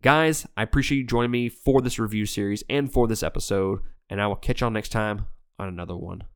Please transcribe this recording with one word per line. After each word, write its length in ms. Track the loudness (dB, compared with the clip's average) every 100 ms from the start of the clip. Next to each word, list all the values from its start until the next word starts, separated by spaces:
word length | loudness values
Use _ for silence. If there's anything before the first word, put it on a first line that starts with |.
Guys, 460 | 6 6 4 2 -4 -6
I 80 |
appreciate 360 | 0 2 2 0
you 40 |
joining 280 | 2 2 2
me 180 | 0 -2
for 320 | -2 4 4
this 180 | 4 -2
review 260 | -2 0 -2
series 380 | -2 -2 -2 -2
and 200 | -2 0
for 140 | 2 2
this 160 | 2
episode, 600 | -2 -4 -2 0 0 -2 -6 -10 _
and 120 | -2
I 60 | -2
will 100 | -2
catch 240 | -2 0
y'all 80 | 0
next 200 | -2 -4
time 360 | -2 -2 -2 -6 -8 _ _
on 100 | -10
another 300 | -8 -8 -8
one. 260 | -10 -12 -14